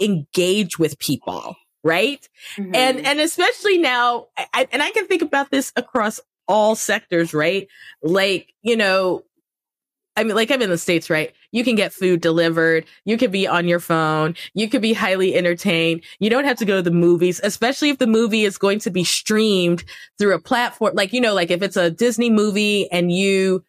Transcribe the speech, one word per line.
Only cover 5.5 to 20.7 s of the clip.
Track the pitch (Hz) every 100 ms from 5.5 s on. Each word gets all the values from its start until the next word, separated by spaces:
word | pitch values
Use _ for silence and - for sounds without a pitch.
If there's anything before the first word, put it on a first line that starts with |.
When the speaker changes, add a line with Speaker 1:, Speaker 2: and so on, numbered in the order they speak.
Speaker 1:
this | 277 - -
across | 247 247 214 - - _ -
all | 208 214
sectors, | 220 - 208 - 170 170
right? | 151 156 190 190 - - -
Like, | 151 190 196 180 - _
you | 214 226
know, | 202 190 185 147 - _ _ _ _ _ _ _ _ -
I |
mean, | 220
like, | 208 226
I'm | 269
in | 208
the | 170
States, | - 165 -
right? | 156 156 - _
You | 226
can | 247
get | 220 175
food | - 185 175
delivered. | 170 165 165 165 165 165 160 -
You | 196 226
can | 247
be | 190 190
on | 170 175
your | 175
phone. | - 165 156 156 156 170 -
You | 185 214
can | 262
be | 220
highly | 214 196 190 185
entertained. | 160 175 175 202 165 165 165 - -
You | 208
don't | 240 277
have | 247
to |
go | 208 190
to |
the | 175
movies, | 170 175 175 180 175
especially | 202 - 233 277 294
if | 277
the | 240
movie | 220 233 220
is | 208 -
going | 196 208
to | -
be | 180
streamed | 170 - - 214 220 190 175 170 - - - -
through | 202
a | 170
platform. | - 240 247